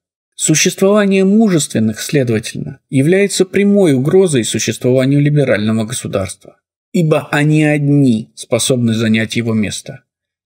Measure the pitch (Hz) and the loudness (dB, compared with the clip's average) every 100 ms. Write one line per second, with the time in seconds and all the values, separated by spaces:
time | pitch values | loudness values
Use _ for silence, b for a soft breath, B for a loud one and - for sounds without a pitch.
0 | _ _ _ - - 156 190 - 190 208 | _ _ _ -6 -2 0 0 0 2 2
1 | 202 196 190 214 226 170 - 127 110 107 | 2 2 2 4 2 0 -2 -2 -2 -4
2 | - 151 123 110 - - 147 135 _ 139 | -4 -2 0 -2 -4 -10 -12 -14 _ 0
3 | 143 190 202 - 185 190 202 202 185 131 | 2 2 0 0 -2 0 2 4 4 2
4 | 139 185 196 139 110 110 - 113 127 131 | 2 2 2 0 -2 -4 -4 -2 0 2
5 | 131 143 147 147 131 104 107 110 110 123 | 2 2 2 2 2 0 0 -2 -4 -8
6 | 113 107 98 - - _ _ _ _ 190 | -6 -6 -6 -10 -20 _ _ _ _ -2
7 | 156 151 143 151 151 151 151 151 143 143 | 0 0 -2 -2 0 2 2 0 2 2
8 | 135 110 107 - - 117 - 127 117 110 | 2 0 -4 -16 -6 -4 0 0 0 0
9 | 113 110 110 120 117 110 98 - - - | 0 0 -2 -4 -2 -2 -4 -8 -14 -20
10 | _ _ _ _ | _ _ _ _